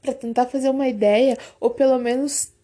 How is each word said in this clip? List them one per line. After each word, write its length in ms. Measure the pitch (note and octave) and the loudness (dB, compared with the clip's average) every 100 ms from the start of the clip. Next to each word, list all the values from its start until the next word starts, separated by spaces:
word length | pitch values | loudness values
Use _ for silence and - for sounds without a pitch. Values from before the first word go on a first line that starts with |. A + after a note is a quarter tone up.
Pra 120 | - | -8
tentar 320 | B3+ A#3 A#3 B3 | -8 -4 -2 -2
fazer 240 | C#4 C4+ | 0 -2
uma 180 | C4+ C4+ | 0 -2
ideia, 500 | A3 G#3 G#3 C4 B3 - - | 2 2 4 2 0 -8 -4
ou 120 | A#3 | -4
pelo 260 | A#3+ C4+ B3+ | 2 2 2
menos 540 | A#3+ B3 C#4+ C#4 - _ | 0 -2 -2 -6 -8 _